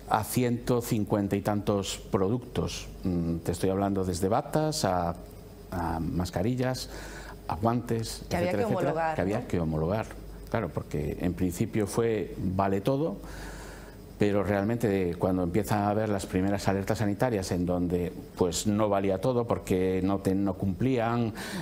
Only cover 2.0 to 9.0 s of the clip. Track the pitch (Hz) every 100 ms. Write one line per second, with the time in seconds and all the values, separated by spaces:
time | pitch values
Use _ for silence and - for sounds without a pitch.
2 | - 101 95 123 - - 87 - - -
3 | 95 87 82 85 - 87 95 95 98 98
4 | 92 87 95 120 - 156 156 151 98 90
5 | 85 82 - - - - - 90 82 82
6 | 80 82 90 - 107 127 127 127 - -
7 | - - - - - 76 110 120 - 113
8 | 113 - - 175 175 - - - - 156